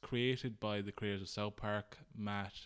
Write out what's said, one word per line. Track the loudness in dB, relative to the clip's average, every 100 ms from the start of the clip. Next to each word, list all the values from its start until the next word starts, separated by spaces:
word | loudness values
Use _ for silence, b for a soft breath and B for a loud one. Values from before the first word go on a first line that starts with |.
created | 0 4 4 4 0 -2
by | 0 2
the | 0
creators | -2 0 0
of | -2
South | -2 -2
Park, | 0 0 0 -2 -10 -12
Matt | -4 -2 0 -2 -8